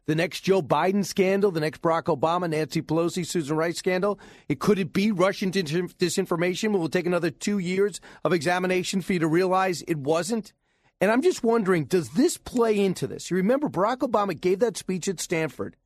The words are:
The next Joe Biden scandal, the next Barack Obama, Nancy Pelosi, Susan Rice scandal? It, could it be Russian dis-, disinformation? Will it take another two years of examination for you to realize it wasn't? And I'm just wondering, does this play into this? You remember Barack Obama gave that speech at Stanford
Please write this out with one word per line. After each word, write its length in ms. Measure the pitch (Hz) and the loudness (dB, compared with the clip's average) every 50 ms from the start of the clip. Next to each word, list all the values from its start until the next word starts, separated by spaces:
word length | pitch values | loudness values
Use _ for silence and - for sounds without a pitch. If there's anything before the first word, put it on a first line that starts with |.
| _ | _
The 80 | - 156 | -2 0
next 280 | 156 175 185 - - | 0 0 -2 -4 -4
Joe 200 | - 185 190 190 | 0 2 2 2
Biden 420 | 156 120 151 147 170 185 196 202 185 | 2 0 0 2 2 2 2 0 0
scandal, 460 | - - - 185 185 196 202 196 202 | 0 0 0 2 2 4 2 2 2
the 120 | 170 160 | 2 0
next 200 | 151 156 131 - | -2 -4 -4 -2
Barack 340 | - 170 160 165 - - 160 | -2 0 0 0 0 0 0
Obama, 320 | 127 135 160 170 180 180 170 | 0 0 0 0 0 -2 -2
Nancy 360 | 151 151 156 147 - 165 - | -2 -2 -2 -2 -2 -4 -4
Pelosi, 420 | - 151 165 170 170 - 185 165 | -2 0 0 0 0 -2 -4 -4
Susan 320 | - - 180 147 131 156 156 | -4 -4 -4 -2 -2 -2 -2
Rice 200 | 165 175 160 - | -2 -2 -4 -4
scandal? 420 | - 190 180 185 196 208 196 - - - - - - - | -2 -2 0 0 0 -2 -2 -4 -8 -16 -20 -12 -6 -6
It, 120 | 147 - | -4 0
could 180 | - 190 214 185 | 2 2 2 2
it 160 | 196 135 - | 0 -2 -2
be 180 | 196 196 220 | 0 0 2
Russian 380 | 214 165 180 196 185 - 214 185 | 2 2 2 0 0 0 -4 -2
dis-, 220 | 156 196 180 139 | -2 -2 -2 0
disinformation? 1040 | 151 180 180 165 - - 180 165 - 196 185 - 180 160 175 180 185 160 - 214 208 | -2 -2 -4 -4 -4 -2 -2 0 0 -2 -2 -2 -2 0 0 0 -2 -2 0 0 0
Will 120 | 190 165 | 0 0
it 60 | 151 | 0
take 160 | - 185 160 175 | 0 0 0 0
another 240 | 180 170 160 165 | 0 0 0 -2
two 260 | - - - 208 208 202 | -4 -4 -4 -2 -2 -2
years 420 | 175 175 185 190 202 208 170 - - - - - - | -2 -2 0 0 0 0 -2 -6 -14 -20 -10 -6 -2
of 100 | 156 175 | 0 0
examination 680 | 175 131 170 175 180 185 180 185 185 180 - - 190 | 2 2 0 0 0 0 0 0 0 0 -2 -2 -2
for 120 | 156 - 196 | -2 0 0
you 60 | 175 | 0
to 80 | 160 160 | 2 2
realize 540 | 156 175 190 180 185 185 190 190 175 - - | 2 2 2 2 2 2 2 0 -2 -4 -4
it 140 | - 165 147 | -4 -4 -2
wasn't? 560 | 131 139 160 165 175 170 233 226 - - - _ _ _ _ _ _ _ _ _ | 0 0 0 0 0 -2 -4 -4 -4 -8 -14 _ _ _ _ _ _ _ _ _
And 100 | 180 202 | 2 2
I'm 140 | 220 254 320 | 4 4 4
just 200 | 370 - - - | 2 2 2 2
wondering, 420 | 226 226 233 202 180 185 165 143 | 2 2 2 4 2 2 2 2
does 240 | 113 185 185 151 110 | 0 0 0 0 0
this 280 | 139 202 285 349 - - | 0 2 2 2 0 -2
play 400 | - - - 254 233 226 214 202 | -8 -6 -2 0 2 2 2 2
into 300 | 196 190 175 - 143 - | 2 0 0 -2 -4 -6
this? 240 | - - - - | -6 -10 -6 -2
You 60 | 175 185 | 0 0
remember 300 | 185 208 254 285 294 262 | 2 2 2 0 0 -2
Barack 320 | 220 160 190 220 254 254 | -2 0 0 0 0 -2
Obama 400 | 294 247 214 214 202 196 170 - | -2 0 0 0 0 0 -2 -2
gave 200 | - 180 190 185 | 0 0 2 2
that 180 | 240 226 180 - | 0 0 -2 -4
speech 300 | - - 190 180 - 196 | -6 -6 -6 -4 -4 -4
at 120 | 185 - | -6 -6
Stanford 560 | - - 175 160 160 151 - - 101 - - _ _ | -6 -4 -2 -2 -2 -4 -6 -8 -10 -10 -12 _ _